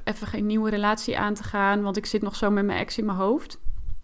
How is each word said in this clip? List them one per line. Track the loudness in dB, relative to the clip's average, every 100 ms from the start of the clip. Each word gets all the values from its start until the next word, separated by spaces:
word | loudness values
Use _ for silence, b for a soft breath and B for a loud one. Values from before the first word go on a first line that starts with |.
even | -6 -6 -6
geen | -2 0
nieuwe | 0 2
relatie | 2 2 0 -2 -2
aan | -2
te | -2
gaan, | -4 0 2 2
want | 2 -2
ik | -2
zit | -2
nog | -2 0
zo | 2
met | 4 2
mijn | 0
ex | -2 -2
in | -2
mijn | 0
hoofd." | 2 0 -2 0 0 2 0 -2